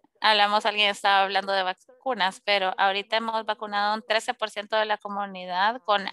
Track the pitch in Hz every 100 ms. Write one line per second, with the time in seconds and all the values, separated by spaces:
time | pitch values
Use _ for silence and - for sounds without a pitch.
0 | _ - 214 214 202 208 214 208 208 202
1 | 202 196 196 196 196 196 185 185 _ 254
2 | 269 233 185 - - 202 185 185 196 196
3 | 202 220 226 220 214 214 214 202 208 220
4 | 214 220 233 240 214 208 208 220 214 208
5 | 202 202 202 185 180 180 202 254 - 202
6 | 196